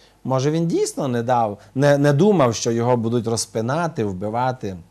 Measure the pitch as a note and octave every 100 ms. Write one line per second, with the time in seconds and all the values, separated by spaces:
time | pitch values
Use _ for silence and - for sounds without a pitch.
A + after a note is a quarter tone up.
0 | _ _ B2+ C3 C#3 D#3+ E3+ F4 G#4 -
1 | C#3 A#2+ A#2 B2 A2 G2+ - B2+ C#3+ C#3+
2 | D3 C#3 G#3 F#3+ B2 A2 B2 A#2 A#2+ B2
3 | A2+ A#2+ A2+ A2+ - A2+ A2+ D#3 E3+ C3
4 | G#2+ F2+ G#2 A#2 B2+ B2+ G#2 F2+ E2+